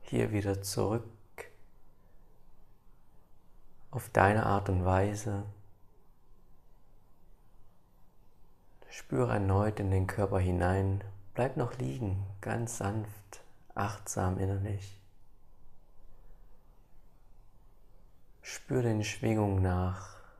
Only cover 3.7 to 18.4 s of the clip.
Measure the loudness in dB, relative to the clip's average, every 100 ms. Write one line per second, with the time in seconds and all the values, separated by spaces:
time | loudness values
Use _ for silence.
3.7 | -14 -8 -8 2 8 8 8 6 4 4
4.7 | 4 6 6 6 2 -2 -2 -4 -10 -18
5.7 | -20 -20 -20 -20 -20 -20 -20 -20 -20 -20
6.7 | -20 -20 -20 -20 -20 -20 -20 -20 -18 -18
7.7 | -18 -20 -20 -20 -20 -20 -20 -20 -20 -20
8.7 | -20 -16 -16 -2 2 4 4 6 6 4
9.7 | 2 2 4 2 2 2 4 4 4 4
10.7 | 4 4 0 -4 -12 -8 0 0 2 -2
11.7 | 0 -4 -2 -2 -2 -4 -6 -4 -2 -2
12.7 | -2 -2 -2 -4 -10 -16 -18 -18 -20 -10
13.7 | -4 -4 -4 -6 0 0 2 2 0 0
14.7 | -4 -6 -14 -18 -20 -18 -18 -18 -16 -14
15.7 | -14 -14 -16 -14 -14 -14 -14 -14 -16 -18
16.7 | -20 -18 -18 -18 -20 -20 -20 -20 -20 -20
17.7 | -20 -20 -20 -20 -20 -20 -18